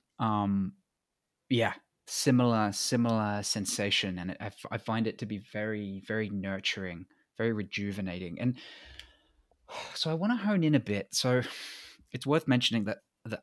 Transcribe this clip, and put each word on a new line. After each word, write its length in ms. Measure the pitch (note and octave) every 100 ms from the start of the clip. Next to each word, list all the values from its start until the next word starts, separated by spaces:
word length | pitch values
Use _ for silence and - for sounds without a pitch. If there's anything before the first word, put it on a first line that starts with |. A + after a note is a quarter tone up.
| _ -
Um, 560 | A2+ G#2 G2+ G2 F#2+ - _ _ _ _ _ _ -
yeah, 240 | A2+ G#2+ - _ _ -
similar, 640 | - C#3 B2 B2 A2 G#2
similar 680 | - - A#2+ A#2 A2+ G#2 G#2
sensation. 760 | F#2+ G#2+ G2 - G2+ - G2 F2+
And 140 | F2+
I 140 | - G#2+
f-, 200 | - -
I 60 | A2+
find 280 | - A2+ A2
it 120 | -
to 80 | G#2
be 120 | G#2
very, 640 | - G#2+ A2 G#2+ G2+ G2 -
very 220 | A2 G#2
nurturing, 800 | G2 G2 G2 - - F#2 E2+ F#2+ _ _ -
very 140 | A2+
rejuvenating. 880 | G#2+ G2 G#2+ G2+ G2 F#2+ F2+ F2 E2
And 160 | B2 B2+ - - - - - _ _ _ _ _ -
<sighs> 260 | - -
so 160 | - D#3+
I 40 |
wanna 220 | E3 G#3 A#3+
hone 280 | G3+ G3
in 100 | D#3
a 60 | C#3+
bit. 280 | G#2+ G2+ -
So 280 | - B2 B2+ B2+ - - - - - _
it's 140 | B2+ C#3
worth 200 | D#3+ C#3+
mentioning 380 | B2 - A2+
that 140 | G2+ - _ _
the 160 | A2+ G#2+